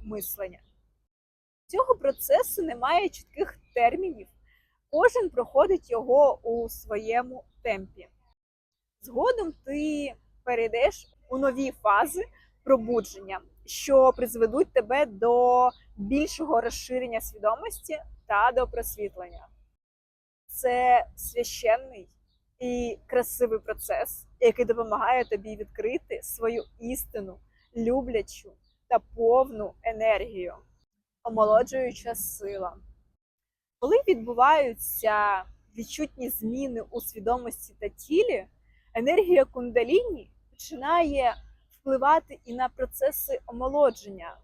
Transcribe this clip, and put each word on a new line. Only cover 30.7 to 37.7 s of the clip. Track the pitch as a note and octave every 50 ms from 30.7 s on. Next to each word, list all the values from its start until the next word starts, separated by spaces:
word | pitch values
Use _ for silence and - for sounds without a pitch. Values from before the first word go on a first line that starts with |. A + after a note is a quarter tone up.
| _ _ _ _ _ _ _ _ _ _ -
омолоджуюча | A#3 A3+ A3 G#3+ G#3+ G#3+ A3+ B3 - C4 C4 B3+ B3 - - - A#3 A3+
сила. | - - - - - G#3 G3 G3+ G3 F#3 F3 - - - - - _ _ _ _ _ _ _ _ _ _ _ _ _ _ _ _ _ A#3+
Коли | C#4 G4+ C5 C#5 G4+
відбуваються | F4+ A3+ A3 A#3+ A#3+ A#3 B3+ C#4 D#4 D#4 C#4+ A#3+ A3+ - - - - - - A3 G#3+ G#3 G#3 G3+ G3+ F#3+ F#3 - - _ _ _ _ A3+
відчутні | A3 - - - D4+ D4 - C4+ B3 B3
зміни | - - A3 A3 A#3+ C4 C#4 C4 A#3+ A3+
у | G#3 - - A#3
свідомості | - - - A3 F#3+ A3+ A#3+ B3+ A#3+ A#3 B3 - - -